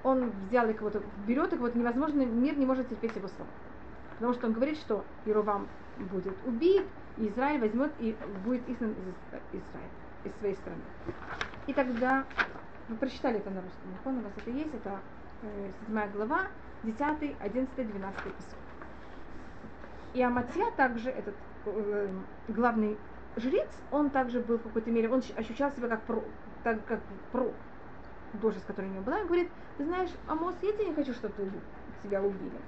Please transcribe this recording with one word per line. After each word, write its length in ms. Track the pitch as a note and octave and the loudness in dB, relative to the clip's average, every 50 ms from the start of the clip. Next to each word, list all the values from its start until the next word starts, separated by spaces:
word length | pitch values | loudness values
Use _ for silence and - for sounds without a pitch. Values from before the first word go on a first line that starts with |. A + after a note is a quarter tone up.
| - | 4
Он 280 | B3+ C4 C4 B3 A#3 G3+ G3 F#3+ F#3+ | 6 4 4 4 2 -2 -4 -4 2
взял 200 | A#3 B3 A#3 A3 | 4 4 4 4
их, 140 | G#3+ - | 2 0
вот, 180 | A3 G#3+ G3+ G#3 G3 - - - G3+ G#3+ | -2 -2 -2 -2 -4 -4 -8 -6 0 2
берет 260 | A#3+ C#4 E4 F4+ F4 | 4 4 4 2 2
их, 60 | B3+ | 2
вот, 160 | A#3+ A#3 A#3 | 0 2 2
невозможно, 500 | A#3 A#3+ A#3+ A#3 B3+ D4 D#4+ D4 C#4+ C4 | 4 2 4 4 4 2 4 4 4 4
мир 320 | A#3+ A3+ A#3 B3 D4 D#4 C#4+ | 4 4 4 4 4 4 4
не 80 | C4+ | 4
может 240 | B3+ C4 B3+ B3+ G3 | 4 4 2 2 -2
терпеть 260 | A3+ G3+ A3 A3+ - | -2 -2 -2 -2 -2
его 120 | G3+ F#3+ F#3 | -2 -6 -6
слова. 240 | - - - - - - - - - - - - - - - - - | -8 -8 -10 -10 -10 -12 -12 -12 -12 -12 -12 -12 -10 -10 -10 -12 -6
Потому 180 | - A3 A#3+ B3 | -2 0 2 2
что 140 | A#3+ - A3+ | 2 2 0
он 60 | A3 | 4
говорит, 240 | A3+ B3+ D4+ D#4 D4+ | 4 4 2 2 -2
что 280 | - - A3+ G3 - - - - - | 0 0 0 0 0 -6 -10 -6 0
Ерувам 420 | A3 G#3 G#3+ G3+ G#3 G#3 G3+ G3+ - - - - - - - | 4 4 6 6 6 4 2 0 -4 -8 -10 -10 -10 -8 -6
будет 360 | G#3+ F3+ G3 F#3 F3 F#3+ F#3+ - - B3 | -6 -2 -2 -2 -2 -2 -4 -2 -2 -2
убит, 400 | A#3 A#3 E4 F4+ G4 G4 - - - - - - - - | 0 6 8 8 8 8 6 4 -4 -10 -10 -10 -2 0
и 100 | A3+ G#3 | 0 0
Израиль 320 | F#3+ A#3+ C4 C#4+ D4+ C#4 | 2 4 4 4 4 4
возьмет 320 | A#3 G#3+ G#3+ A#3+ C4+ D4+ D4+ - | 4 4 4 4 2 2 2 0
и 160 | A#3 A3 A3 - - F3+ G#3 F#3+ F#3+ | 0 0 0 0 -4 -6 -6 -2 0
будет 240 | A3+ B3+ A#3+ B3 - | 2 2 2 2 -2
изгнан 260 | B3 - B3 A3 G#3+ | -2 0 0 0 0
из 680 | F3+ F#3 F#3 F#3 - - - - - - - - F#3 | -2 -4 -6 -8 -8 -10 -10 -10 -10 -8 -6 -8 -8
Израиля, 300 | F3 - - - - - - - - - - - - | -8 -8 -10 -10 -10 -10 -10 -10 -12 -12 -12 -8 -8
из 100 | G3+ - - | -8 -8 -2
своей 160 | G#3+ G3+ F#3 | 0 0 0
страны. 260 | - - - F3 D#3+ - - - - - E3+ F3 - - - - - - - - - - - | 0 -4 -8 -8 -8 -8 -10 -10 -8 -8 -8 -6 -6 -6 -8 -4 -4 -4 -6 -6 -8 -4 0
И 60 | C4 | 4
тогда, 520 | C#4+ C4+ B3+ B3 A3+ B3 B3+ C4 C4+ C4+ - - - - - - - - - - - - - | 4 4 4 4 2 4 6 6 4 4 0 0 0 0 0 0 -10 -10 -10 -12 -12 -6 -6
вы 60 | A3+ | -2
прочитали 420 | A3 - C4 - - - C#4 A#3 G#3 | 0 0 -2 -2 0 2 2 2 2
это 140 | G3 G3+ | 0 -2
на 100 | G3 F#3 | -4 -4
русском, 300 | F3+ F#3 - - - F#3+ | -4 -6 -10 -10 -8 -8
нахон, 260 | F#3 F#3+ - C4+ C4 B3 | -8 -6 -2 -2 -2 -2
у 40 | |
вас 120 | G#3+ G3+ - - | -2 -4 -6 -6
это 120 | - A#3 | -6 -4
есть, 240 | A#3+ C#4 D#4 D#4 - | -2 -2 -2 -2 -4
это, 260 | A3 - G3+ G3 G3 - - - - - - - - - | -4 -4 -4 -4 -4 -6 -10 -12 -12 -12 -12 -12 -10 -8
э, 260 | G#3+ G#3 G3+ G3+ G3 F#3+ - | -8 -6 -4 -6 -6 -6 -8
седьмая 280 | A3 - G#3+ A3 G#3+ G3 | -6 -2 0 0 0 0
глава, 380 | G3+ G3+ G#3+ A3 D4+ F4 F#4+ G4+ - - - - - - | 0 -2 0 2 2 2 2 0 -4 -8 -10 -10 -10 -4
десятый, 540 | - A3 A3 - C#4+ D4 D4+ D4+ D4+ C#4+ C4+ - | -4 -4 0 2 2 2 2 2 0 -2 -4 -2
одиннадцатый, 460 | - G#3 - B3 C4 B3+ - - B3+ | -4 -2 0 0 0 0 0 -2 -2
двенадцатый 460 | G#3+ G3+ G3 F#3+ G3 G3 - - G3 | -2 -2 -4 -4 -4 -6 -6 -6 -6
пасук. 260 | - - - - - - - - - - - - - - - - - - - - - - - - - - - - - - - - - - - - - | -8 -8 -10 -12 -10 -12 -12 -12 -12 -12 -12 -12 -12 -12 -12 -12 -10 -10 -8 -8 -8 -8 -8 -8 -10 -10 -10 -10 -10 -10 -10 -10 -10 -10 -10 -6 2
И 60 | B3 | 2
Аматья 480 | B3 B3 A#3+ B3 A#3+ B3 - E4 G#4+ A#4 A4+ - | 4 4 4 2 0 0 0 2 2 2 6 6
также, 320 | C#4 B3 A#3+ A3+ A3 C4 | 4 6 6 0 -2 -2
этот, 240 | C4 - G3 G#3 G3+ - - - - - - | -2 -2 -4 -6 -6 -6 -10 -10 -10 -6 -4
э, 440 | G#3 F#3+ G#3+ G#3 G3+ G#3 G#3 G3+ F#3+ F#3+ F#3+ F#3+ - - - - - | -2 -2 0 0 0 2 0 0 0 -2 -4 -6 -8 -10 -10 -6 -4
главный 500 | A3 A3 A#3+ A#3+ A3+ A3 G#3+ G#3+ G#3+ G#3+ - - - - - - - | 2 4 4 6 6 6 4 4 2 -2 -6 -10 -10 -10 -10 -6 -6
жрец, 320 | - A3+ C4 D4+ A4 D#5 - - - - - | -2 0 2 4 4 2 2 -4 -10 -8 0
он 220 | - C#4+ D4+ C#4+ | 2 4 4 4
также 300 | - C4+ C4 A#3+ A#3+ B3 | 4 4 2 4 2 0
был 180 | G#3+ G#3 A#3 A3+ | 2 4 2 2
в 20 | |
какой-то 300 | A#3 A3+ - A3+ A3 A#3 | 2 0 -2 0 2 4
мере, 180 | A#3 A#3 A3+ A3+ | 4 4 6 6
он 140 | B3 C4 - | 4 4 4
щ-, 100 | - - | 2 -4
ощущал 360 | - A3+ - A3+ - C#4 C#4+ | -4 -4 -4 0 2 2 2
себя 160 | C#4 - A#3+ A#3+ | 2 0 0 0
как 160 | A#3 A3 - | 0 0 0
про-, 200 | - A3+ A3 - - - - - - - - - | 0 0 0 0 -4 -8 -10 -12 -12 -12 -2 2
так 220 | A#3 A3+ G#3+ - | 2 2 2 0
как 140 | - A#3 G3+ - - G3+ F#3+ - - | -2 -2 -2 -2 -6 -10 -10 -10 -2
про-, 200 | - A#3+ C4 - - - - - - - - - - - - - - - - - - | 2 2 2 2 0 -4 -10 -12 -12 -12 -12 -12 -12 -12 -12 -12 -12 -10 -10 -8 -6
должность, 340 | G3+ G#3+ A3 G3 F#3+ - - | 2 2 2 2 2 -4 -6
которая 240 | G3 - F#3+ F#3+ | -4 -4 -4 -4
у 20 | F#3+ | -4
него 100 | F#3+ F#3+ | -4 -2
была, 140 | A3 D4 G#4+ | 0 0 0
он 80 | G#4 | 2
говорит: 240 | E4 E4+ F4 F4 F4 - - - - - - | 4 4 4 4 2 -2 -10 -10 -12 -4 -2
"Ты 60 | C#4+ | 0
знаешь, 260 | D#4 F4 F#4 F#4 E4+ - - - - | 0 2 2 0 0 -2 -8 -4 -2
Амос, 260 | D4+ D#4 E4 F4+ F4+ - | 0 0 2 0 -2 0
я 100 | - G4+ G#4+ | 0 0 2
тебя 120 | G#4 G#4+ | 2 2
не 80 | F4+ D#4 | 0 2
хочу, 200 | D4+ C#4+ B3+ A#3 | 0 0 0 0
чтобы 200 | - - G#3 - | -2 -4 -4 -2
ты 80 | - | -2
уби-, 180 | G3+ F#3+ G3 - - - - - - - - - - | -4 -4 -4 -6 -8 -10 -10 -10 -10 -10 -10 -10 -4
тебя 180 | G3+ G3+ G3 | 0 2 4
убили. 380 | F#3+ G3+ F#3+ F3+ E3+ C3+ A2+ B3+ - | 4 2 2 0 -6 -6 -8 -8 -10